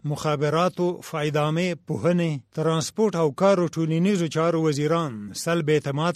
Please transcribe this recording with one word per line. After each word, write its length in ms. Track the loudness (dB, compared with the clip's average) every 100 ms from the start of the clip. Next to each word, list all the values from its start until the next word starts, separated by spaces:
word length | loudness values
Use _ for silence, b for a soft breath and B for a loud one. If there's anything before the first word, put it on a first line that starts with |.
| -6
مخابراتو، 760 | -4 -2 0 2 2 0 0 -2 -4 -8
فایدامې، 600 | -4 -2 0 0 0 0 -4 -6
پوهنې، 440 | -2 0 2 0 -4 -8 -4
ترانسپورت 640 | 0 0 -2 0 0 2
او 60 | 0 2
کار 200 | 4 4 2
او 20 | -2
ټولنیزو 540 | -2 0 2 0 0 0
چارو 240 | 0 2 2
وزیران 480 | 2 0 0 -2 -6 -10 -8
سلب 280 | -2 -2 2 0
اعتماد 380 | 0 -2 -2